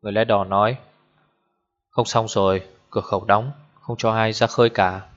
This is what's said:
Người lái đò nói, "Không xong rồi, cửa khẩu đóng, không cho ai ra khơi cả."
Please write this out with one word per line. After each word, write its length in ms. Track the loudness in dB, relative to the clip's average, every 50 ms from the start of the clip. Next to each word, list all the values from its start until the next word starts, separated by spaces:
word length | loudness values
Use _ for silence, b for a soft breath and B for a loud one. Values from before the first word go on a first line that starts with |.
| -8
Người 100 | -2 0
lái 120 | 0 2
đò 200 | 2 2 0 0
nói, 320 | 0 2 2 2 2 0 -4 -12 _ _ _ _ _ _ _ _ _ _ _ _ _ _ _ _ _ _ _ _ _
"Không 160 | _ -4 -4
xong 220 | 0 0 -2 -2 0
rồi, 340 | 0 0 2 2 2 0 -4 -10 -20 _ _ _
cửa 100 | -6 -6
khẩu 240 | -4 -2 -6 -6 0
đóng, 280 | 2 2 2 2 -4 -12 -16 _ _ _ _
không 160 | _ -10 -10
cho 160 | -2 -2 -2 0
ai 200 | 2 0 0 0
ra 140 | 0 -2
khơi 240 | -2 2 2 2 2
cả." 300 | 4 2 0 0 0 -6 -12 -16 -20